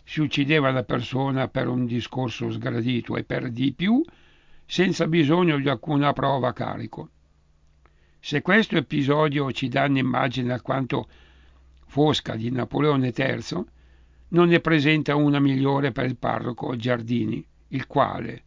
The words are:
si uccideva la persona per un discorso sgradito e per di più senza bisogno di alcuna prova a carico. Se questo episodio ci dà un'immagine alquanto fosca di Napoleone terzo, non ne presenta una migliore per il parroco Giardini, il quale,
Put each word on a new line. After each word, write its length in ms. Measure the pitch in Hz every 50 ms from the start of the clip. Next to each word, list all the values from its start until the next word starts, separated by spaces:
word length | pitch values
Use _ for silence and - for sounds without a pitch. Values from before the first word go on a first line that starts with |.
| _
si 140 | - - 156
uccideva 500 | 156 143 - 139 143 131 156 156 143 135
la 140 | 131 131 123
persona 640 | - - 123 123 - - 131 135 135 131 131 131 110
per 220 | - 131 127 127
un 160 | 123 127 127
discorso 680 | 120 120 120 110 - - 127 127 117 110 - 123 117
sgradito 640 | 110 113 113 131 123 117 113 123 127 117 113 - -
e 80 | - -
per 260 | - - 131 131 127
di 220 | 117 117 127 139
più 320 | - - 170 196 226 262 339 - - _ - - _ _ _ - - - -
senza 420 | - - - 180 190 170 - 165 160
bisogno 500 | 160 170 151 135 160 180 185 175 151 139
di 120 | 135 143
alcuna 420 | 135 113 - - 151 143 143 143
prova 380 | 139 - 135 139 139 135 120 123
a 40 | 113
carico. 560 | - 117 107 98 104 113 107 - - 151 165 _ _ _ _ _ _ _ _ _ _ _ _ _ _ _ _ _ _ _ _ _ _
Se 220 | - - 147 143
questo 340 | - - 185 220 208 - -
episodio 760 | 170 131 - 156 147 139 127 147 151 156 156 139 147 143 131 120
ci 160 | - - 123
dà 160 | 120 139 139
un'immagine 680 | 143 139 135 127 131 123 127 135 135 117 131 123 120
alquanto 560 | 123 120 - - 131 135 131 120 143 127 117 - - - - - - - - - - _ _ - - - -
fosca 500 | - - 135 151 151 135 - - - 117
di 160 | 113 110 120
Napoleone 600 | 127 127 120 113 - 139 143 151 143 135 131 127 117
terzo, 540 | - 135 131 120 117 113 - 160 175 - - - _ _ - - - - _ _ - - -
non 200 | - 165 175 175
ne 100 | 170 165
presenta 560 | - 156 160 156 135 151 156 156 143 - 143
una 240 | 147 151 147 143 143
migliore 540 | 139 143 135 131 135 139 139 139 139 139 107
per 100 | - 131
il 140 | 127 127 -
parroco 580 | - 120 117 113 113 120 120 - - - 131
Giardini, 720 | 117 113 127 123 117 113 113 123 117 110 107 110 - 160 _ _ _ - -
il 180 | - 131 123 -
quale, 560 | - 143 127 101 95 92 87 - - - -